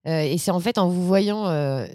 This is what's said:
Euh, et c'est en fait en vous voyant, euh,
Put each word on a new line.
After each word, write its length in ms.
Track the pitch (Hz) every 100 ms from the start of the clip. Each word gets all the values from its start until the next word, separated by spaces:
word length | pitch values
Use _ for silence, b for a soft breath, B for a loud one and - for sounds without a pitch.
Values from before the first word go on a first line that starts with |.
| 151
Euh, 140 | 160
et 160 | 151 165
c'est 120 | -
en 80 | 180
fait 160 | 185 233
en 100 | 180
vous 180 | 180 180
voyant, 420 | 196 202 214 202
euh, 380 | 151 143 135 107